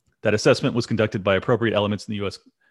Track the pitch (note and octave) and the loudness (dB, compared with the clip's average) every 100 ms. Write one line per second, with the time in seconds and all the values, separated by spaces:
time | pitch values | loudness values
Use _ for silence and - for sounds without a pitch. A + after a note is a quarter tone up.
0 | _ _ A2 G#2 D#3 B2 C#3 A2+ - A2 | _ _ -2 2 4 2 2 -2 -2 0
1 | G#2+ A2 G2 F#2+ - A#2 A2+ G#2 G2+ G#2 | 0 0 0 0 2 0 2 0 0 -2
2 | - G#2 G2 - _ _ _ | -6 -6 -6 -8 _ _ _